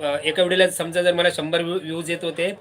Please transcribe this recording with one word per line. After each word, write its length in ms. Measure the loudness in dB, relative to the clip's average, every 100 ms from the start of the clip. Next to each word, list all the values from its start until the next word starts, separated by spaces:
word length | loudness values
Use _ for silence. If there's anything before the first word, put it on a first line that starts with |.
अ, 160 | -4 -2
एका 200 | 0 2
व्हिडिओला 280 | 2 4 4
समजा 300 | 2 -2 0
जर 120 | 2
मला 160 | 4 2
शंभर 280 | 0 -2 -2
व्ह्यू-, 200 | 0 -4
व्ह्यूज 300 | -4 -6 -4
येत 120 | -4
होते, 280 | -4 -2 -4 -4